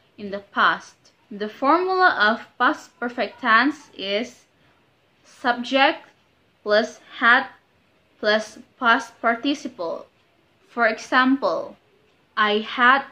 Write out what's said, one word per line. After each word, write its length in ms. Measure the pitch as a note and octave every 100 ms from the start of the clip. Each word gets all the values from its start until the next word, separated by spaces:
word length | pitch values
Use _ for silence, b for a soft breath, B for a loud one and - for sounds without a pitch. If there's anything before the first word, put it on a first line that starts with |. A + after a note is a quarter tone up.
| _ -
in 120 | G3+
the 100 | G3+
past. 540 | - B3 F#3+ F3+ - _ _ _ _
The 180 | G3+ G#3+
formula 600 | - C4+ E4 F#4 F#4 F#4 -
of 260 | G#3 A#3 - _
past 420 | B3+ D4+ - _
perfect 400 | A#3+ A#3+ G#3 -
tense 480 | B3 A3 C4+ - - -
is 480 | G3 G3+ B3 - _ _ b b _ _ _ _
subject 800 | _ _ B3 A#3+ A#3+ C4+ C#4+ D#4+ - _ _ _ _ _
plus 380 | G#3 G#3 A#3+ - - -
had 300 | A#3 B3 C4+ - _ _ _ _ _ _
plus 400 | G#3+ G#3+ G#3+ - - _
past 400 | A#3+ A#3+ - -
participle. 840 | A#3 A#3 C#4 C#4+ - - E3 - - _ _ _ _ _ _
For 180 | A#3+ A3+
example, 920 | A3+ - C4 C4 C4+ G3 D#3 - - _ _ _ _ _ -
I 220 | G#3+ G#3+
had 460 | G#3+ - B3 C4+ -